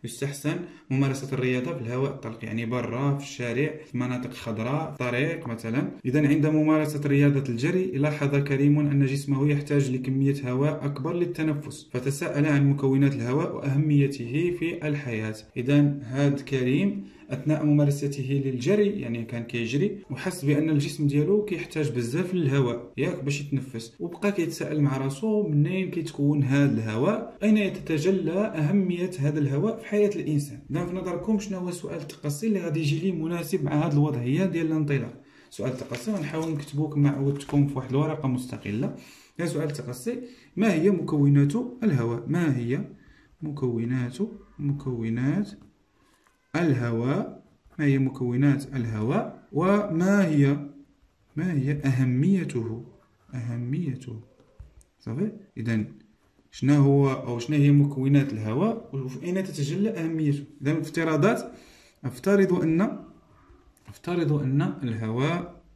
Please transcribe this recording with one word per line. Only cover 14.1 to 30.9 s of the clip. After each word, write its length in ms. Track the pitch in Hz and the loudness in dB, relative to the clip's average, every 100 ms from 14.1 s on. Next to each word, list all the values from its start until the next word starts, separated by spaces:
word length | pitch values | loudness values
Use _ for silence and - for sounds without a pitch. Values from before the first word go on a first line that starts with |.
| - 117 143 175 - | 0 -4 -2 -2 -2
في 300 | 165 170 151 | -4 -4 -4
الحياة. 460 | 143 135 110 110 107 - - | -4 -4 -4 -4 -8 -10 -8
إذا 420 | 123 143 147 143 | 2 4 4 0
هاد 380 | 120 131 143 139 | -6 0 2 0
كريم 640 | - 135 127 147 202 - - - - | -2 -2 2 2 0 -2 -10 -18 -10
أثناء 340 | 139 151 151 | -6 0 0
ممارسته 800 | 151 147 143 143 143 139 127 139 | 4 4 4 2 -4 -4 -2 -2
للجري، 440 | 135 127 127 208 202 - | -2 -2 2 4 2 0
يعني 240 | 123 117 | -4 -6
كان 180 | 113 117 | -6 -8
كيجري 560 | 113 120 113 139 196 - - | -6 -4 -2 0 0 -2 -10
وحس 340 | 131 185 175 | -8 -6 -4
بأن 260 | 139 147 160 | 0 2 2
الجسم 360 | 151 - - 143 | 2 0 0 2
ديالو 380 | 143 160 208 | 2 4 2
كيحتاج 460 | 208 175 - 160 135 | 2 -6 -4 -4 -2
بزاف 440 | 120 117 151 180 | -2 -2 -2 -2
للهواء، 580 | 185 147 139 123 117 - - | 0 2 2 0 -2 -8 -4
ياك، 280 | 160 151 | -4 -2
باش 160 | 139 139 | -4 -4
يتنفس، 540 | - 135 - 113 - - | -4 -4 -4 -10 -12 -10
وبقى 320 | 175 - 208 | -10 -2 -2
كيتساءل 480 | 196 160 - - 151 | 0 -4 -4 -4 0
مع 160 | 143 131 | 0 0
راسو: 520 | 135 - 220 214 185 | -4 -4 0 0 2
"منين 420 | 147 151 190 180 | 2 2 0 -2
كيتكون 520 | 170 151 - 143 147 | -4 -6 0 2 2
هاد 300 | 123 139 139 | 2 4 4
الهواء؟ 680 | 110 110 110 156 226 - - | 2 -2 0 0 0 -6 -2
أين 300 | 214 214 196 | 4 4 2
تتجلى 600 | - - 156 165 190 156 | -4 -2 0 2 2 0
أهمية 800 | 180 214 160 147 202 185 175 180 180 | -2 -2 0 2 2 2 0 -4 -2
هذا 200 | 143 151 | -2 0
الهواء 400 | 139 139 202 220 | 0 0 0 -2
في 80 | - | -4
حياة 240 | 208 208 - | 2 2 0
الإنسان؟" 420 | 160 147 143 - - | -2 -2 -2 -12 -6
إذا 160 | 156 | -4
في 80 | 180 | -4